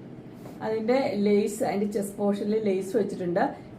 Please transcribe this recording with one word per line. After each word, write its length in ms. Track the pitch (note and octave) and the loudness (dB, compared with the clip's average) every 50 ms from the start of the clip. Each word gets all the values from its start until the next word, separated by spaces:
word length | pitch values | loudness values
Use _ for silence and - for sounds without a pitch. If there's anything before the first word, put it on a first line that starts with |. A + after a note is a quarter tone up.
| - - - - - - - - - - - - - | -18 -18 -16 -16 -18 -18 -18 -16 -16 -16 -12 -8 -4
അതിന്റെ 480 | A3 A3 A3 A3 A3+ B3+ C#4 C4 - - | -2 -2 0 2 2 4 4 2 2 0
ലേസ്, 480 | G#3 G3+ G#3 G#3 G3+ A3 G#3+ - - - | 2 4 4 6 4 4 2 0 0 0
അതിന്റെ 240 | D#3 - G3+ G#3 | 0 2 0 0
ചെസ്റ്റ് 300 | G#3 - G3+ G3+ - - | 0 0 -2 -4 -4 -4
പോർഷനിൽ 460 | - G#3 G3+ G3+ - G#3 G#3 A3 A3 G#3+ | 0 0 2 2 2 0 0 0 2 2
ലേസ് 340 | G3+ F#3 F#3+ F#3+ - - | 2 0 0 0 0 0
വെച്ചിട്ടുണ്ട്. 760 | A3 G3 - - - F3+ F3 E3+ G3+ C4 D4 - - - - - | 0 0 0 -2 -4 -2 0 2 2 2 0 -2 -6 -14 -16 -14